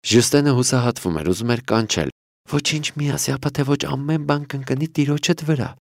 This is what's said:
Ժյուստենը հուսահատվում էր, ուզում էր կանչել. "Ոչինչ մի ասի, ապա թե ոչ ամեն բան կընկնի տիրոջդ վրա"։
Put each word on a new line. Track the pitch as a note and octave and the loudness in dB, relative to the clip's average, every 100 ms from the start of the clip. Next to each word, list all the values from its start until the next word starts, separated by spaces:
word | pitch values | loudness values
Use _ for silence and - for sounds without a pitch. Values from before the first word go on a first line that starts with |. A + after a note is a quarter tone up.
Ժյուստենը | - A2+ A#2+ D3 C#3+ | 6 4 6 4 4
հուսահատվում | B2+ B2+ C3 A#2+ A#2 F#2 D#2+ | 2 2 2 2 0 -2 -2
էր, | D#2 | 0
ուզում | F#2 A#2+ | 0 0
էր | A#2+ | -2
կանչել. | - A2+ A2 - C#2+ - _ _ - | 2 0 2 -2 -4 -6 _ _ -6
"Ոչինչ | D3 C#3+ D3+ D3 | -4 -2 -4 -4
մի | - D3 | -4 -4
ասի, | C#3+ - | -2 -4
ապա | C3+ C#3+ | -2 -2
թե | C#3 | -2
ոչ | C3+ C#3+ | 0 0
ամեն | D3 C3+ C#3+ D#3 | -2 -4 -2 -2
բան | D3 D3 | 0 -2
կընկնի | C#3+ C#3 C3 C3 D#3+ | -2 -8 -4 -4 -2
տիրոջդ | - C#3+ D3 - F3+ | 0 0 0 0 -2
վրա"։ | D#3 D3 G#2 - | 0 -2 -2 -8